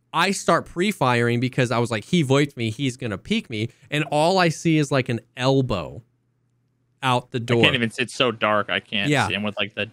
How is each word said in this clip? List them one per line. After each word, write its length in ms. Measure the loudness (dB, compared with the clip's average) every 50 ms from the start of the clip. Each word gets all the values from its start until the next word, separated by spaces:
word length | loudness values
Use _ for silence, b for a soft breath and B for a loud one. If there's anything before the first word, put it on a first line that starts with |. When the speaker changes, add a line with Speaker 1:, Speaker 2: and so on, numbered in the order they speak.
| _ _
Speaker 1:
I 200 | -2 0 0 0
start 340 | 0 -2 0 2 2 2 0
pre-firing 760 | -4 -4 -2 -2 0 0 0 2 2 2 2 2 2 2 0
because 300 | 0 -2 0 0 0 0
I 80 | 0 0
was 120 | 0 0
like, 140 | -2 -4 -4
"He 160 | 0 2 2
voiped 320 | 4 4 4 4 2 0 -2
me. 140 | -4 -4 -4
He's 280 | -4 -2 -4 -4 -4 -4
gonna 180 | -6 -6 -6
peek 320 | -6 -4 -4 -4 -4 -4 -4
me." 220 | -4 -4 -4 -4 b b b b
And 140 | -4 -4 -4 -2
all 260 | 0 2 2 4 4 4
I 120 | 4 2
see 260 | 0 0 0 2 2
is, 160 | 2 2 2
like, 160 | 0 0 0 -2
an 120 | -4 -6 -8 _ -8 -2
elbow 640 | 0 2 2 2 2 0 -2 -4 -6 -8 -12 -16 -18 _ _ _ _ _ _ _ _ _ _ _ _ _ _ _ _ _ _ -4
out 280 | -2 0 0 0 -2 _
the 100 | -8 -6
door. 200 | -2 0 2 4
Speaker 2:
I 40 | 4
can't 120 | 4 4
even, 140 | 2 -2 -2 -2
it's 160 | -4 -6 -4 -2
so 160 | 0 0 0
dark. 380 | 0 0 0 0 0 0 0 -2
I 120 | -2 -4
can't 280 | -4 -4 -4 -2 0 0
Speaker 1:
Yeah. 180 | 2 2 0
Speaker 2:
see 60 | 0 -2
him 80 | -4
with, 140 | -4 -4 -4 -6
like, 160 | -6 -6 -6
the 140 | -8 -8 -8